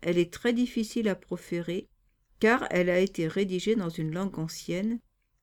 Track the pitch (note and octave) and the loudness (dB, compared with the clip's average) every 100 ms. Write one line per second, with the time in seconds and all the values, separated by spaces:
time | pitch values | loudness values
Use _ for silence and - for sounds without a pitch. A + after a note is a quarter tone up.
0 | E3+ F3 F3 - A#3+ A#3 B3 - A3 A#3+ | 0 2 2 0 0 0 0 0 -2 0
1 | G#3+ F#3+ - F3+ - F3 E3+ F3+ - _ | 0 -2 -4 -10 -4 -6 -4 -6 -8 _
2 | _ _ _ _ A3 A#3+ - F3 F3+ F3+ | _ _ _ _ 4 4 2 2 4 4
3 | F#3+ F#3+ D#3+ F#3+ G3 F#3 G#3 A3 F3 E3 | 2 0 -2 0 0 0 0 0 0 -4
4 | D#3+ E3 G3 F#3 D#3+ - - E3+ G#3 A#3 | -4 -2 -4 -4 -6 -6 -6 -2 -2 -4
5 | - _ _ _ | -8 _ _ _